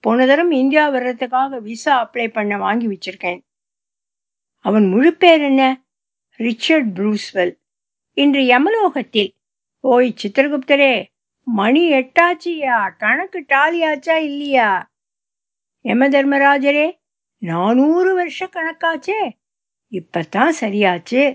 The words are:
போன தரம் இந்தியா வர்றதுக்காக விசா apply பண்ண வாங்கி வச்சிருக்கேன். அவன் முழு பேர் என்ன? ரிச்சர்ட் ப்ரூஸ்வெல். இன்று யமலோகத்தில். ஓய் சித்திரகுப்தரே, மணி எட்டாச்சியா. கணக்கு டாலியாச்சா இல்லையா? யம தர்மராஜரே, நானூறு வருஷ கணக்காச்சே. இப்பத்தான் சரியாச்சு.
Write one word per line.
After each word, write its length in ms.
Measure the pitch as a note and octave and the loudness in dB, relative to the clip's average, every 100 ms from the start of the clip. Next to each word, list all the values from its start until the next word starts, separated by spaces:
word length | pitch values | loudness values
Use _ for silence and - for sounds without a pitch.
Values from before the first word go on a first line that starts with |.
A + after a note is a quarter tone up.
போன 220 | - A#3 B3+ | 0 2 2
தரம் 260 | C#4+ F4 | 2 2
இந்தியா 320 | C#4 C4+ D4+ D4+ | 2 2 2 2
வர்றதுக்காக 680 | C4 B3+ B3 B3+ B3+ C4+ C4 | 0 -4 -6 -4 -2 -2 -6
விசா 320 | G#3 A3+ D#4 C4 | -12 -8 -2 0
apply 320 | A3 A#3+ A3+ | -2 -6 -6
பண்ண 300 | A3 G#3 G3+ | -4 -4 -4
வாங்கி 300 | F#3+ A3 A#3 | -2 -2 -4
வச்சிருக்கேன். 520 | G3 - F#3 F3+ F3 _ _ _ _ _ _ _ _ _ _ _ _ - | -6 -10 -10 -8 -8 _ _ _ _ _ _ _ _ _ _ _ _ -2
அவன் 200 | G#3+ G3 | 2 4
முழு 260 | G3 D4+ | 4 2
பேர் 280 | E4 F4+ D#4+ | 4 6 6
என்ன? 220 | C#4+ C4+ C4 C4 _ _ _ _ _ _ | 4 2 2 -2 _ _ _ _ _ _
ரிச்சர்ட் 500 | A#3 A#3 - D#4+ A#3 | -6 -4 0 0 0
ப்ரூஸ்வெல். 600 | F3+ G#3 G#3 - G3 F3+ - _ _ _ _ _ - | -4 -2 -2 -4 -4 -4 -4 _ _ _ _ _ 0
இன்று 240 | C#4+ C#4 | 2 2
யமலோகத்தில். 920 | B3+ B3 D#4+ A4+ F#4+ C#4+ A3+ A3 G3 _ _ _ _ _ | 2 2 2 0 -2 -2 -4 -4 -4 _ _ _ _ _
ஓய் 260 | - B3 B3+ | 0 2 2
சித்திரகுப்தரே, 800 | - G#3 G3+ C#4+ C#4+ C4 C#4+ C#4 A#3 F#3+ _ _ _ - | -2 -6 -2 -2 -2 0 2 2 0 -6 _ _ _ -6
மணி 360 | G#3+ G#3 C#4 E4+ | -2 0 2 2
எட்டாச்சியா. 880 | C#4 C4 - E4+ F4 F4 E4 C#4 A#3 G3 - | 0 0 0 0 0 -8 -6 -2 -2 -2 -6
கணக்கு 420 | G#3+ C4+ F#4 F#4 | -4 -2 -4 -10
டாலியாச்சா 760 | C#4 C#4 D#4 E4+ D#4+ D4 E4 D#4+ | -2 0 2 0 -2 -4 -2 -2
இல்லையா? 540 | D4+ C#4+ C#4+ C4+ A3 F#3 - _ _ _ _ _ _ _ _ _ B3 | -2 -8 -2 0 2 -2 -6 _ _ _ _ _ _ _ _ _ -4
யம 220 | A3+ C#4 | 0 2
தர்மராஜரே, 800 | C#4 C#4 C#4 C#4 C#4+ C#4 D4 D#4 - _ _ _ _ | 2 2 2 2 2 2 0 0 -4 _ _ _ _
நானூறு 680 | E3+ E3 F#3+ B3 C#4+ E4+ F#4 F#4 | -6 -2 0 2 2 2 0 0
வருஷ 300 | F4 - F#4 | -4 -8 -10
கணக்காச்சே. 760 | F4+ D#4+ D#4+ E4 D#4+ D#4+ G#4+ E4+ - _ _ _ _ _ | -8 -8 -4 -4 -4 -6 -4 -4 -8 _ _ _ _ _
இப்பத்தான் 640 | F#3+ E3 F3 D#3+ F#3+ C#4+ D#4+ | -12 -8 -8 -6 -2 -2 -2
சரியாச்சு. 640 | A3 G3+ G3 F3 - B3 C#4+ | -4 0 0 0 -2 0 0